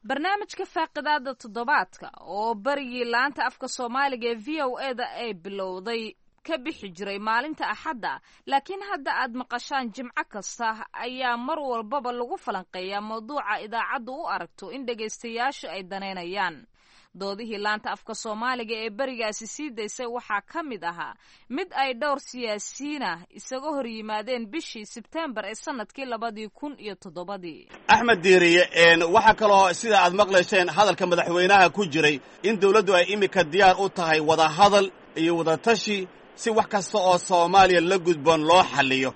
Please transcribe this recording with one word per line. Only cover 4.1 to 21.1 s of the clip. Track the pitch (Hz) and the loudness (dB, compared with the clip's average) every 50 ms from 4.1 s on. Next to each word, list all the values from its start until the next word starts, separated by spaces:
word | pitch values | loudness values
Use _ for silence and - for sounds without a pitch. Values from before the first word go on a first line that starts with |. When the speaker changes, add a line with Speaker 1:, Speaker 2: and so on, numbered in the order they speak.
| 254 233 226 233 | -2 -4 -4 -4
Speaker 1:
ee | 240 | -4
V | 220 208 285 311 320 | -6 -6 -8 -6 -4
O | 285 254 247 | -4 -4 -4
A-da | - 262 269 254 226 247 - 123 | -4 -6 -8 -6 -6 -8 -8 -8
ay | - 240 233 208 | -10 -8 -8 -10
bilowday | 170 160 196 196 196 190 185 185 185 185 226 233 226 220 214 - _ _ _ _ _ _ | -10 -12 -12 -8 -8 -6 -6 -8 -8 -8 -6 -6 -6 -8 -10 -14 _ _ _ _ _ _
ka | - 330 | -6 -6
bixi | 294 247 302 311 - - 196 170 | -6 -6 -8 -10 -10 -14 -16 -12
jiray | 170 202 202 196 202 | -10 -10 -8 -8 -6
maalinta | 208 220 226 233 262 311 311 - 302 175 214 | -4 -2 -2 -2 -2 -4 -8 -6 -6 -6 -6
Axadda, | - - 311 320 233 185 165 135 131 _ _ _ _ _ | -6 -6 -8 -8 -6 -8 -8 -8 -10 _ _ _ _ _
laakiin | - 277 277 269 - 381 392 403 | -2 -2 -2 -2 -4 -14 -12 -8
hadda | 403 403 320 269 330 - | -8 -8 -6 -4 -4 -4
aad | 214 254 254 226 | -2 -4 -4 -6
maqashaan | 254 247 _ 233 247 - - 294 269 254 233 | -10 -8 _ -8 -8 -6 -4 -6 -4 -6 -6
Jimco | 190 254 254 240 - 302 311 _ | -10 -10 -14 -8 -6 -8 -8 _
kasta | - 208 190 - - - 233 220 220 220 - - - | -10 -12 -12 -12 -10 -6 -4 -4 -4 -6 -12 -14 -12
ayaa | - 214 247 254 254 262 247 240 | -10 -10 -10 -6 -4 -2 -2 -2
mar | 233 240 269 320 320 | -2 -4 -4 -6 -4
walbaba | 285 262 240 226 226 208 254 294 233 247 240 | -4 -4 -6 -6 -6 -4 -6 -4 -4 -4 -4
lagu | 240 240 240 359 | -4 -6 -6 -6
falanqeeyaa | 381 - 254 220 185 185 _ - 185 185 190 202 202 | -8 -6 -6 -6 -6 -8 _ -12 -10 -8 -6 -6 -6
mawduuca | 208 214 220 226 220 220 196 190 - 202 214 175 180 | -6 -6 -10 -10 -10 -8 -8 -6 -4 -4 -6 -6 -6
idaacaddu | 214 214 226 202 - 240 277 226 247 254 | -8 -6 -6 -4 -4 -6 -6 -6 -8 -10
u | 302 339 170 | -8 -6 -6
aragto | 196 185 175 165 _ - 202 185 | -6 -6 -8 -12 _ -18 -16 -14
in | 190 269 269 | -12 -10 -8
dhegaystayaashu | 233 240 214 220 220 - - - 233 226 226 240 277 285 - - | -8 -8 -8 -8 -10 -10 -12 -12 -10 -6 -4 -4 -4 -4 -6 -12
ay | 175 160 190 196 | -12 -12 -12 -12
danaynayaan. | 175 196 196 196 196 190 185 175 170 185 202 190 175 165 131 113 _ _ _ _ _ _ _ _ _ _ 175 | -10 -10 -10 -8 -8 -10 -10 -10 -8 -4 -4 -4 -4 -4 -10 -20 _ _ _ _ _ _ _ _ _ _ -10
Doodihii | 196 196 202 196 240 220 226 | -8 -8 -8 -8 -8 -10 -8
laanta | 202 202 208 214 214 - 233 | -4 -2 -2 -2 -2 -4 -8
afka | 190 208 - - 220 | -8 -8 -10 -14 -14
Soomaaliga | - - 226 214 214 226 254 262 247 233 214 233 | -10 -8 -8 -8 -4 -4 -4 -4 -4 -6 -8 -8
ee | 220 220 226 | -8 -8 -10
berigaasi | 208 208 269 262 262 226 226 214 208 - 226 | -6 -6 -6 -6 -4 -6 -6 -6 -6 -8 -12
sii | 208 - - 302 302 | -14 -12 -10 -12 -10
daysay | 233 220 214 208 - - 254 | -8 -8 -10 -10 -8 -10 -10
waxaa | 233 233 247 - - 214 202 | -8 -8 -10 -8 -6 -6 -6
ka | _ _ - 320 330 | _ _ -10 -10 -8
mid | 294 240 190 156 | -8 -10 -8 -8
ahaa | 170 170 170 156 131 | -8 -8 -8 -12 -12